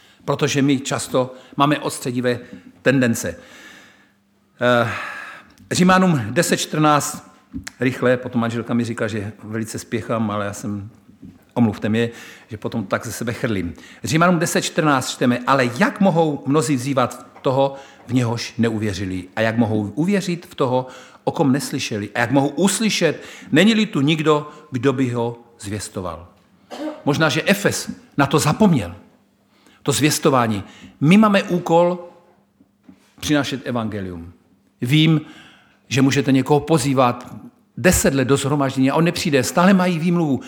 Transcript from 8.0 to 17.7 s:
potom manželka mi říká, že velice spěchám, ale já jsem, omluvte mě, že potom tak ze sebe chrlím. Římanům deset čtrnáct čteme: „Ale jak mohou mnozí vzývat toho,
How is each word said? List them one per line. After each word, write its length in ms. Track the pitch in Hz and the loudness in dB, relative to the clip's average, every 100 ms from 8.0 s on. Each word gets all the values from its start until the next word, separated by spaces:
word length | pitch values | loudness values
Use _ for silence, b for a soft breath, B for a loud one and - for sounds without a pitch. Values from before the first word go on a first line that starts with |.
| 123 123 | 0 0
potom 240 | 123 120 | -2 -2
manželka 320 | 113 117 113 | -2 -4 -2
mi 100 | 117 | -2
říká, 240 | 113 117 113 | -2 -4 -6
že 260 | 107 101 104 | -6 -8 -12
velice 360 | 107 110 110 113 | -10 -8 -8 -10
spěchám, 520 | - 117 - 117 110 | -8 -6 -4 -2 -2
ale 140 | 104 101 | -4 -6
já 80 | |
jsem, 360 | 101 104 104 104 - _ - - - _ | -8 -8 -10 -10 -18 _ -20 -20 -20 _
omluvte 360 | - 117 98 110 | 0 0 0 -2
mě, 200 | 110 117 B B B B | 0 -2 B B B B
že 100 | 107 | -10
potom 280 | 123 117 95 | -8 -6 -4
tak 200 | 117 120 | -4 -4
ze 60 | |
sebe 220 | - 120 | -8 -6
chrlím. 400 | 110 120 101 85 - B B | -4 -2 -2 -4 -10 B B
Římanům 360 | - 160 175 170 | -2 2 4 2
deset 220 | 160 185 | 0 -2
čtrnáct 480 | - - 156 135 - | -2 0 2 2 -2
čteme: 300 | - 131 120 - | -2 0 0 2
„Ale 220 | 135 123 117 | 2 2 0
jak 220 | 214 - | 0 2
mohou 440 | 196 165 160 139 131 | 2 2 0 -2 -2
mnozí 300 | 151 156 135 | 0 0 -2
vzývat 500 | 127 135 120 - - - | -2 0 -2 -4 -20 -6
toho, 340 | 143 135 139 | -2 0 0